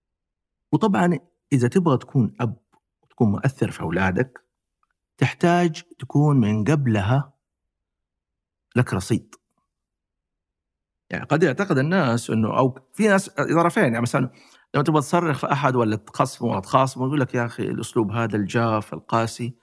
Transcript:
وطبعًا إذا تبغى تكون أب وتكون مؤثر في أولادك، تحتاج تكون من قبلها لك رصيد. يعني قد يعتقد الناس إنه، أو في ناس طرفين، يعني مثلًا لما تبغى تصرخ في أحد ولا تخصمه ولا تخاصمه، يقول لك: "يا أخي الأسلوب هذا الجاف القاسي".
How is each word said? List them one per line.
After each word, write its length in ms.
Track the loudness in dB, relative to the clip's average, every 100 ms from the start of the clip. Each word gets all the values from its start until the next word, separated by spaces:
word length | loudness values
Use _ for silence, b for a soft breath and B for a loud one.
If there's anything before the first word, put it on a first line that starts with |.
| _ _ _ _ _ _ _
وطبعًا 480 | 0 2 2 2 0 -6 _ _
إذا 140 | 0 2
تبغى 300 | 2 2 0
تكون 380 | 0 0 0 -2
أب 180 | -6 -6 _ _ _ _
وتكون 280 | _ -2 0
مؤثر 400 | 0 -2 -2 -4
في 100 | -4
أولادك، 640 | -4 -2 0 0 -4 -8 _ _ _ _ _ _ _ -4
تحتاج 680 | -4 0 2 4 2 -2 -14 -18
تكون 400 | -4 2 4 4
من 240 | 2 2
قبلها 680 | 2 2 2 0 2 0 -2 _ _ _ _ _ _ _ _ _ _ _ _ _ _ -2
لك 180 | 0
رصيد. 420 | -2 -2 -4 -4 -20 _ _ _ _ _ _ _ _ _ _ _ _ _ _ _ _ -12
يعني 160 | -10 -2
قد 180 | 2
يعتقد 340 | 2 0 0 0
الناس 520 | 2 2 2 0 -2
إنه، 280 | 0 0 2
أو 220 | 0 -2 _
في 140 | 0 2
ناس 220 | 2 0
طرفين، 540 | -4 0 2 2 2
يعني 180 | 0 0
مثلًا 300 | 0 0 -2 b b b _ -2
لما 80 |
تبغى 180 | 2 2
تصرخ 380 | 2 0 0 -2
في 120 | -2
أحد 240 | -2 0 2
ولا 200 | 0 -2
تخصمه 540 | -4 -4 -4 -4 -4
ولا 100 | -4
تخاصمه، 460 | 0 0 0 -2 -4
يقول 120 | -2
لك: 160 | -2 -2
"يا 100 | -4
أخي 180 | -6
الأسلوب 480 | -6 -6 -4 -2 -2
هذا 260 | -2 -2 -2
الجاف 560 | -2 -2 0 -2 -4
القاسي". 640 | -12 -4 -2 -2 -6 -10 -10